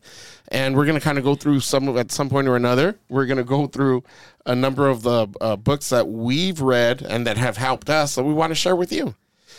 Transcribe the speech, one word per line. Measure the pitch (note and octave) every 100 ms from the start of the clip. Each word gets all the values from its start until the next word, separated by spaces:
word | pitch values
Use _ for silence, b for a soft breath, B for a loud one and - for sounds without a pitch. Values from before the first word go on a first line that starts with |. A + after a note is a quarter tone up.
| B B B B B
and | B2+ C3+ C3+
we're | D3
gonna | D3+
kinda | D#3 C#3+
go | C3
through | C#3+ D3 C#3+
some | - C#3 C#3
of, | B2
at | A2
some | - C#3
point | C#3 C3+
or | B2
another, | B2 B2+ E3+ G#3+ -
we're | C3 B2+
gonna | C3+
go | A#2+ C#3 C#3
through | B2 C#3 B2+ - b b b -
a | B2
number | C3 C3 C#3
of | A#2+
the, | A#2+ A#2+ G#2 G2
uh, | A2+ G#2
books | A2+ C#3+ -
that | B2 F#2+
we've | A2+ A#2 C#3 F#3+ D#3+
read | C3 B2 A#2 B2+
and | - A2+ A#2
that | G#2+
have | B2 G#2+
helped | C3 - -
us | D#3 C#3+
that | -
we | C#3
wanna | D3+ D#3+
share | D#3 F3+ F3+
with | F3+
you. | - C4 - _ b b